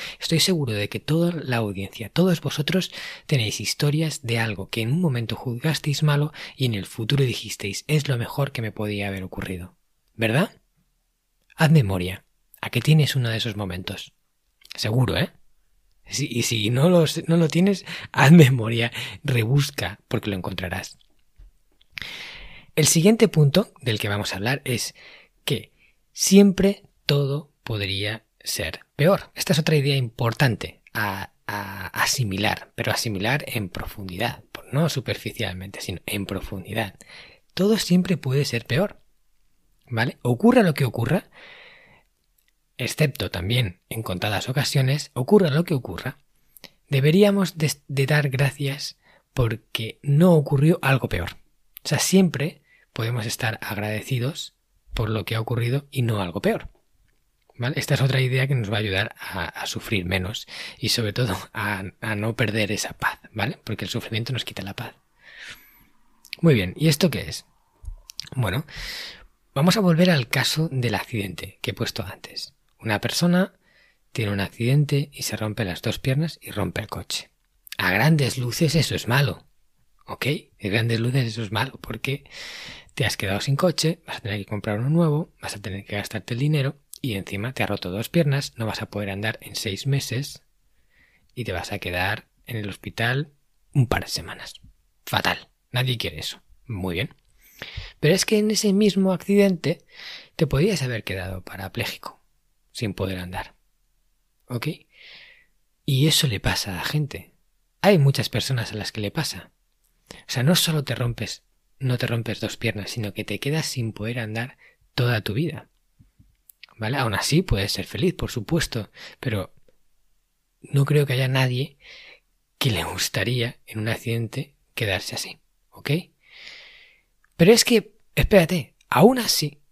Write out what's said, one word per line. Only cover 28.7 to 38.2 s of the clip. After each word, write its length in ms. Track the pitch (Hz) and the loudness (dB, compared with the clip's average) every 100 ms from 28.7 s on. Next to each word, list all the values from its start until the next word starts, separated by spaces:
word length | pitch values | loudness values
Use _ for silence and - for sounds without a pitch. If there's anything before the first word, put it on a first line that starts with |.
| - _ - | -8 _ 2
peor. 360 | 156 196 - - | 4 4 0 -6
Esta 180 | - | 0
es 60 | 160 | 2
otra 160 | 156 151 | 4 4
idea 200 | 135 139 | 2 0
importante 840 | 117 - 117 - 135 104 92 - _ | -2 -2 -2 2 2 0 -6 -14 _
a, 420 | - 104 98 95 _ - | -4 -4 -4 -10 _ -10
a 420 | 104 98 98 92 | -8 -8 -10 -8
asimilar, 840 | - - - 104 95 107 - - | -2 0 0 -2 0 0 -2 -8
pero 180 | - 117 | -6 -2
asimilar 540 | 104 117 95 110 143 - | -2 -2 -2 -2 -2 -4
en 220 | 110 95 | -6 -6
profundidad, 720 | - - 101 95 90 117 - - - - | -8 -10 -10 -10 -4 -4 -6 -14 -18 -4
no 180 | 135 160 | 0 0
superficialmente, 920 | 127 110 - 110 - 98 90 98 - | 0 -4 -4 -6 -6 -6 -6 -12 -10
sino 200 | - 90 - | -8 -8 -6
en 180 | 104 95 | -6 -4
profundidad. 720 | 95 - 98 95 110 101 - - - - _ _ | -6 -6 -10 -6 -4 -6 -8 -20 -20 -20 _ _
Todo 240 | - 202 214 | 0 2 2
siempre 400 | - 180 180 | 4 4 4
puede 260 | 160 | 0